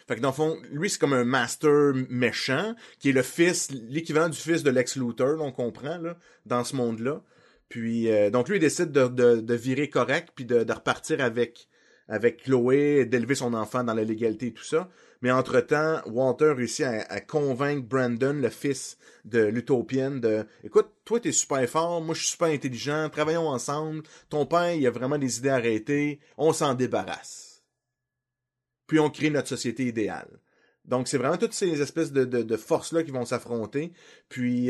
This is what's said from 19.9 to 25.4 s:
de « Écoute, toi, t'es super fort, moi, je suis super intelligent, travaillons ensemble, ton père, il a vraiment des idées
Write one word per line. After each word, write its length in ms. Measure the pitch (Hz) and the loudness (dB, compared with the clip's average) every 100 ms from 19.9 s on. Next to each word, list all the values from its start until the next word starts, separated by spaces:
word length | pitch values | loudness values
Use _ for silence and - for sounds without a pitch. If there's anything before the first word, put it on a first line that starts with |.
| 131 135 139 | -2 -2 0
de « 240 | 117 107 107 _ | 0 0 -2 _
Écoute, 260 | 104 214 208 _ - | 0 0 0 _ -4
toi, 120 | 233 | -2
t'es 140 | 175 | 0
super 340 | 123 - 139 123 | -2 -2 -2 0
fort, 360 | 160 170 170 | 0 0 -2
moi, 120 | 160 | -4
je 60 | 160 | -4
suis 120 | - | -4
super 160 | - 165 | 0 0
intelligent, 600 | 147 139 120 120 151 151 | 0 -4 -6 -4 -4 -4
travaillons 400 | 147 151 170 160 | -2 0 0 0
ensemble, 540 | 127 - 147 156 156 151 - _ | -2 -4 -4 -4 -8 -12 -20 _
ton 160 | 151 | -4
père, 300 | 139 170 175 | 0 2 2
il 120 | 170 123 | 2 0
a 40 | |
vraiment 260 | 117 127 147 | 0 -2 0
des 220 | 131 | -2
idées 100 | 113 | -2